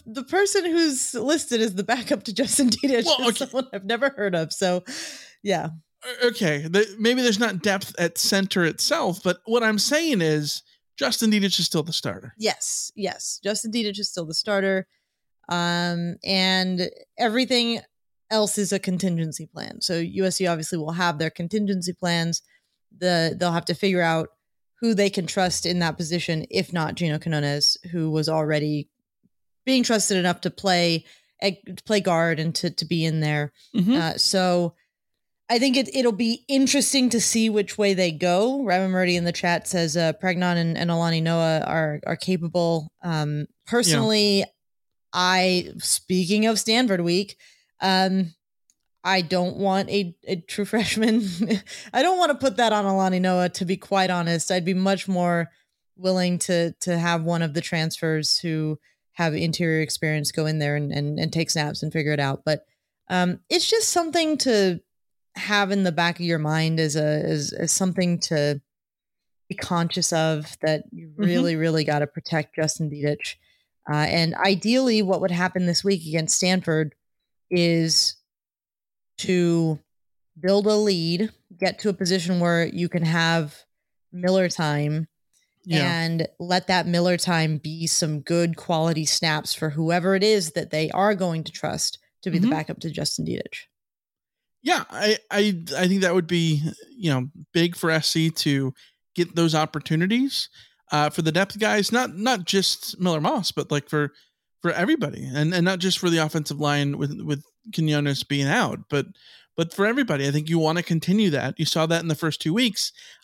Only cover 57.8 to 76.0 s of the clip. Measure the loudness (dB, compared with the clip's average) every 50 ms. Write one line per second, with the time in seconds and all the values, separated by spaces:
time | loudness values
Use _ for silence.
57.8 | -2 -2 -4 -4 -2 -2 0 0 0 0 -2 0 0 -2 -2 -2 -2 -2 -4 -6
58.8 | _ _ _ _ _ _ _ -2 0 0 0 0 -2 -2 0 0 0 0 2 0
59.8 | 0 -2 -4 -4 -2 -2 -2 -2 -2 -4 -4 -2 -2 -2 0 0 0 0 -2 -2
60.8 | -2 -2 -2 -2 -2 -2 -2 -2 -4 -2 -2 -2 -2 -2 -2 -2 -2 -4 -4 -6
61.8 | -6 -4 -2 -2 0 0 0 0 0 -2 -2 -4 -2 -2 -2 -2 _ _ _ _
62.8 | _ _ _ _ _ -4 0 0 0 0 -2 -4 _ -2 0 0 2 2 0 0
63.8 | 0 2 0 0 0 0 0 0 0 2 0 0 2 2 2 4 2 2 0 -2
64.8 | _ _ _ _ _ _ _ _ _ _ -14 -10 -4 0 2 2 2 2 2 2
65.8 | 2 2 2 2 0 0 0 0 -2 0 0 0 0 0 0 2 2 2 2 0
66.8 | 0 0 2 0 2 2 0 0 0 0 -2 -2 -2 -6 -6 -4 -2 -2 0 0
67.8 | 0 0 0 0 0 0 0 -2 -2 -2 0 2 2 0 0 -2 _ _ _ _
68.8 | _ _ _ _ _ _ _ _ _ _ _ _ _ -14 -12 -10 -6 -2 0 0
69.8 | 0 0 -2 -2 -2 0 0 2 2 0 0 -2 -4 -10 -10 -4 -2 -2 -2 -2
70.8 | -4 -10 -18 -18 -18 -16 -6 0 0 2 2 2 2 2 0 0 0 2 2 2
71.8 | 2 2 2 0 0 -2 -6 -12 -6 -2 -2 -2 -2 -2 -4 -4 -2 -2 -2 -4
72.8 | -4 -6 -4 -2 -2 -2 -2 -2 -6 -12 -12 _ _ _ _ _ _ _ _ _
73.8 | -6 -2 0 0 2 2 2 2 2 0 0 0 2 2 2 2 2 2 2 2
74.8 | 4 4 2 2 2 2 0 0 0 0 0 0 0 0 0 0 0 0 0 0
75.8 | 0 0 0 0